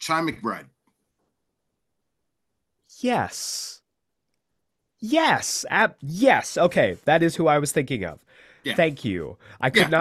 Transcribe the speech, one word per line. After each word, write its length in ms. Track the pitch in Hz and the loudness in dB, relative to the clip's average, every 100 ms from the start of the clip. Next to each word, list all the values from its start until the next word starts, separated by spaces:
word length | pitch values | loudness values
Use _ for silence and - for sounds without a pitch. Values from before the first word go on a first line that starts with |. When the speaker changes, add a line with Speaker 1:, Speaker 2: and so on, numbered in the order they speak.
| - | -6
Speaker 1:
Chi 160 | 160 | -4
McBride. 440 | 165 - 110 90 73 _ _ _ _ _ _ _ _ _ _ _ _ _ _ _ _ _ _ _ _ _ _ - | -4 -6 -8 -8 -12 _ _ _ _ _ _ _ _ _ _ _ _ _ _ _ _ _ _ _ _ _ _ -8
Speaker 2:
Yes. 800 | 247 214 92 - - - - - _ _ _ _ _ _ _ _ _ _ _ - | -4 -2 -4 -6 -10 -10 -10 -16 _ _ _ _ _ _ _ _ _ _ _ -14
Yes. 640 | 220 302 320 139 - - - | 0 2 4 2 0 -6 -2
Ab-, 260 | 180 220 - | 0 0 -2
yes. 560 | 139 170 262 147 - - | -10 2 4 4 0 0
Okay. 400 | 170 185 113 87 - | 2 4 0 0 0
That 180 | 160 | 2
is 120 | 170 165 | 2 2
who 120 | 160 | 2
I 120 | 147 | 2
was 120 | 143 | 2
thinking 320 | 160 131 127 87 | -2 -2 -4 -6
of. 180 | 76 _ _ - _ | -10 _ _ -20 _
Speaker 1:
Yeah. 120 | 135 180 | -6 0
Speaker 2:
Thank 300 | 165 139 117 | 0 0 -6
you. 320 | 90 73 - - - | -6 -8 -14 -20 -4
I 80 | 131 | 0
could 140 | 214 | 2
Speaker 1:
Yeah, 40 | 156 | 2
Speaker 2:
not 80 | |
Speaker 1:
you're 0 | 160 | 2